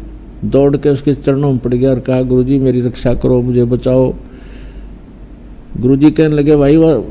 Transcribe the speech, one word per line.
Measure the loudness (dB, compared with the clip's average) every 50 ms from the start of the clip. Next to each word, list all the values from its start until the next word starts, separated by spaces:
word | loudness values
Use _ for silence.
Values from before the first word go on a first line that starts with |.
| -16 -16 -18 -18 -20 -20 -14 -10 -6
दौड़ | 0 2 2 2 2 2
के | 2 0 0
उसके | 0 0 0 -2 -2
चरणों | 0 0 -2 0 0 0 0
में | 0 0
पड़ | -2 -2 -2
गया | 0 2 2
और | 0 0
कहा | -2 -2 -2 0 0
गुरुजी | 0 2 0 2 2 0 0
मेरी | 2 0 0 0
रक्षा | -2 -2 -4 -4 -2 -2 0
करो, | 0 0 0 0 0 0
मुझे | 0 0 0 2
बचाओ, | 2 0 -2 0 0 2 2 2 0 -2 -6 -12 -18 -20 -20 -20 -20 -18 -18 -18 -18 -18 -18 -18 -18 -18 -20 -20 -20 -20 -20 -20 -20 -20 -20 -20 -20 -20 -20 -18 -14 -8 -2
गुरुजी | 0 0 2 4 4 4
कहने | 4 4 2 2 2
लगे, | 2 2 2 4
"भाई, | 4 4 4 4
वो | 4 4 4 2 0 -2 -6